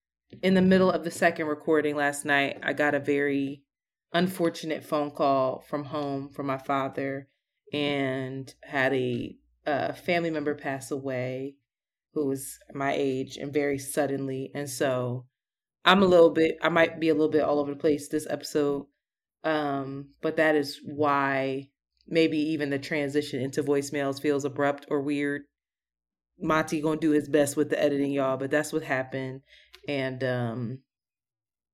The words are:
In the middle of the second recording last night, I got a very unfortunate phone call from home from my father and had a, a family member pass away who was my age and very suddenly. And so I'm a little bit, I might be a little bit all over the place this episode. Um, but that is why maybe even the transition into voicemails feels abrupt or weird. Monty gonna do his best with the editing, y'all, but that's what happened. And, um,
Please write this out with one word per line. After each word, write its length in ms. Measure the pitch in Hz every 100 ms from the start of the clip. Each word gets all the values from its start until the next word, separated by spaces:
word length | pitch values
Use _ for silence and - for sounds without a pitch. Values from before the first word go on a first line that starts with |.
| _ _ _ -
In 100 | 190
the 60 | 190
middle 280 | 185 190 185
of 140 | 165
the 60 | 165
second 360 | - 175 165 156
recording 500 | 151 - 156 147 147
last 300 | 143 143 147
night, 320 | 143 135 -
I 120 | -
got 200 | 139 147
a 60 | 143
very 640 | 135 143 143 139 139 143 _ _ _ _ _
unfortunate 720 | 170 180 - 170 165 160 147
phone 260 | - 151 147
call 540 | 143 147 135 131 - -
from 160 | 147
home 440 | 139 151 143 139 143
from 180 | - 139
my 120 | 131
father 680 | - 139 135 - 139 135 139 _ _ _ _
and 800 | 147 143 143 135 135 131 135 127 -
had 300 | - 143 131
a, 440 | 135 127 120 - - _ _
a 300 | - 139 -
family 360 | 135 - 175 170
member 240 | 156 147
pass 360 | 147 147 135 -
away 640 | 143 135 127 127 131 139 139 _ _ _ _ _
who 140 | 151 139
was 320 | 135 - - -
my 180 | 143 139
age 440 | 143 139 131 127 -
and 160 | 143
very 240 | 143 143 139
suddenly. 720 | 135 - 139 139 135 131 135
And 140 | 139 143
so 560 | 123 143 127 123 123 - _ _ _ _ _ 175
I'm 140 | 190
a 40 | 190
little 240 | 175 165
bit, 260 | 165 160 160
I 60 | 160
might 320 | 170 165 165
be 80 | 160
a 60 |
little 160 | 151 156
bit 120 | 147
all 160 | 147 147
over 140 | 143
the 80 | 139
place 280 | 165 147 -
this 180 | 151 151
episode. 580 | 147 - 156 143 143 - _ _ _ _ _
Um, 640 | 156 156 147 139 135 139 143 _
but 160 | 156 156
that 180 | 156 151
is 240 | 139 -
why 840 | - 143 147 143 139 135 135 135 139 _ _ _ -
maybe 320 | 165 160 156
even 320 | 151 156 143
the 80 | 139
transition 600 | 135 156 139 147 147 135
into 220 | 131 143
voicemails 580 | 139 143 139 147 139 135
feels 240 | 151 143
abrupt 420 | 139 131 143 139 -
or 100 | 147
weird. 420 | 139 143 147 143 - _ _ _ _ _ _ _ _ -
Monty 420 | 160 156 156 160
gonna 200 | 156 151
do 100 | 160
his 160 | 151 139
best 280 | 147 143 151
with 140 | 147
the 120 | -
editing, 300 | 147 139 139
y'all, 240 | 139 135 131
but 140 | 139
that's 220 | 147 151
what 100 | 156
happened. 580 | - 131 131 135 131 135 _ - _ - -
And, 340 | 139 131 127
um, 560 | 131 123 120 117 117 131 _ _ _ _ _ _ _ _ _